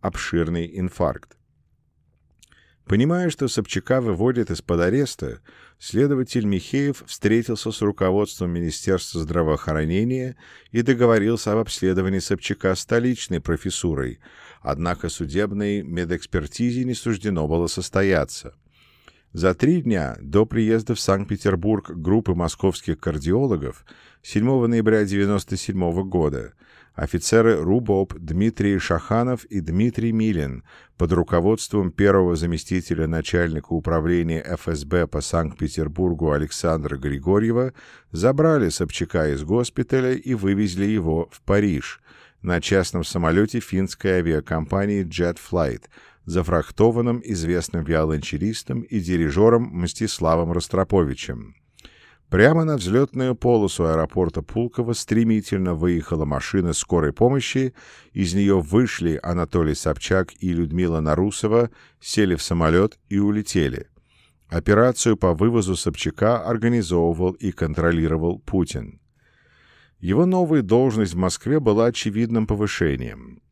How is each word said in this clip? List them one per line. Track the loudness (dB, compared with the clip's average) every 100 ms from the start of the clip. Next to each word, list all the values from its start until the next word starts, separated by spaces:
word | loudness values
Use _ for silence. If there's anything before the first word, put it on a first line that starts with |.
обширный | -6 -6 -4 0 0 -2 -4 -4
инфаркт. | -6 -2 -2 -2 -12 _ _ _ _ _ _ _ _ _ _ _ _ _ _ _ -2
Понимая, | 2 2 2 0
что | -2 -4
Собчака | -2 -4 -6 0 0
выводят | 0 0 0 0 -2
из-под | -4 -2 0
ареста, | 2 2 -2 -4 -10 -10 _ -20 -20 _
следователь | -6 0 2 2 -2 -2 0
Михеев | -2 -2 -2 -2 -4 -10
встретился | -4 2 2 0 -4 -6
с | -2
руководством | -2 0 0 2 0 -4 -4
Министерства | -2 -4 -4 -2 -2 -2 -6
здравоохранения | -4 0 0 0 -2 -2 0 0 0 -2 -6 -10 -20 -20 _
и | -2
договорился | 2 4 6 4 4 0 0
об | 0
обследовании | -2 -2 0 2 0 -2
Собчака | -2 -4 -4 -2 0 -2
столичной | 0 0 0 -2 -4 -6
профессурой, | -2 -4 -2 -4 -2 -2 -4 -8 -20 -20 -20 -12
однако | -6 -4 -2 -4 -6
судебной | -6 -6 -2 -2 -2 -2 -2
медэкспертизе | -4 -6 -4 -4 -4 -6 -6 -4 -2 -2 -4
не |
суждено | -4 -4 -4 -2 -2 0
было | 0 -2
состояться. | -4 -4 0 2 2 0 -6 -16 -20 _ _ _ _ -20 _ _
За | -2 0
три | 2 2 2
дня | 0 0 -2 -6
до | -2 2 2
приезда | 2 2 2 0 -4
в |
Санкт-Петербург | 0 0 0 -2 0 0 0 0 -2
группы | -6 2 2 2
московских | 0 0 0 -2 -2 -4 -4
кардиологов | -2 -4 0 0 2 -2 -4 -10 _ -20 -20 _
седьмого | -4 0 2 2 2
ноября | 2 4 4
девяносто | 2 2 2 0 -2 -8
седьмого | -4 -2 0 0
года | -2 0 0 -2 -10 _ _ _ _ -8
офицеры | -4 -4 2 4 6 4
рубоп | 2 0 2 0 0 -6
Дмитрий | -6 0 0 2 0 0
Шаханов | 0 -2 0 -2 0 -4 -6
и | -6
Дмитрий | -2 0 0 0 -2
Милин | 0 0 0 -2 -6 -14 -20 _ _
под | 0
руководством | 2 2 2 2 0 0 -2 -2
первого | 2 4 6 4 2
заместителя | -2 -4 -2 -4 -2 -2 -2
начальника | -2 0 0 0 -2 -4
управления | -4 -2 -2 2 0 0 -4
Ф | -6 -8 -6
С | -6 -2
Б | 0 0
по | -4
Санкт-Петербургу | -4 -2 -2 -4 -6 -4 -4 0 -2 0 0
Александра | 0 -2 -4 -2 -2 -2 -6
Григорьева | -4 -4 2 2 2 0 -2 -6 -20 -20 _
забрали | 0 0 4 4 4 2
Собчака | 0 -4 -4 -4 -2 0
из | -2
госпиталя | 0 0 0 -4 -2 0 0
и | -2 -2
вывезли | -2 0 2 0 0 0
его | 0 0 -2 -4
в | -10
Париж | 0 2 2 0 -6 -16 _ -20 -20 _
на | -2 -2
частном | 2 0 2 -4
самолете | -4 -2 2 2 2 -2
финской | -4 -4 -4 -4 0
авиакомпании | 0 2 -2 -2 -4 -2 -2 0 -2 -4
Jet | -2 -2 -2
Flight, | -4 -2 -2 -4 -12 -20 -20 _ -4
зафрахтованном | -2 0 0 -2 2 2 4 -2 -2
известным | -4 -4 0 -2 -2 -6 0
виолончелистом | 0 2 0 -4 -4 -4 -4 -6 -8
и | -4 -4
дирижером | -2 0 0 4 6 4 0 -4
Мстиславом | -4 -4 -6 -2 2 2 2
Ростроповичем. | -2 -2 -2 2 2 2 -2 -8 -10 -12 -20 _ _ -20 _ _ _ _
Прямо | 6 6 6 2
на | 0
взлетную | 2 2 2 0 -2
полосу | 0 2 4 2 0 0
аэропорта | 2 0 0 -2 -2
Пулково | -6 -4 -4 -4 -4
стремительно | -4 0 2 4 2 0 -2 0
выехала | 0 0 0 -2 -4 -2
машина | -4 -2 0 0
скорой | -2 0 0 0
помощи, | 2 2 2 -2 -2 -2 -6 -20 -20 -14
из | -4 -2
нее | 2 4 4
вышли | 4 2 2 0 -2 -2
Анатолий | -4 -4 0 0 0
Собчак | 0 -2 -4 0 0 0 -4
и | -4
Людмила | -2 -2 0 0 0
Нарусова, | 0 2 0 0 0 2 0 -4 -20 _
сели | -6 0 2 2
в |
самолет | 0 0 4 4 2 _ _
и | 0
улетели. | 0 0 -2 0 0 -2 -12 _ _ _ _ _ _
Операцию | -4 2 4 4 2 2 2
по | 2
вывозу | 4 2 2 0 -2
Собчака | -2 -4 -6 0 0 2
организовывал | 0 0 2 0 2 2 2 2 0
и | -2 -6
контролировал | -4 -4 0 2 2 0 0 -2 -4
Путин. | -2 -2 -2 -4 -12 -16 _ _ _ _ _ _ _ _ _ _
Его | 0 2 4
новая | 2 2 2
должность | 4 4 4 2 0
в | 0
Москве | -2 -2 -2 0
была | 2 2 2
очевидным | 0 -4 -2 0 0 0
повышением. | 0 -2 0 0 0 -6 -12 -18 -20 _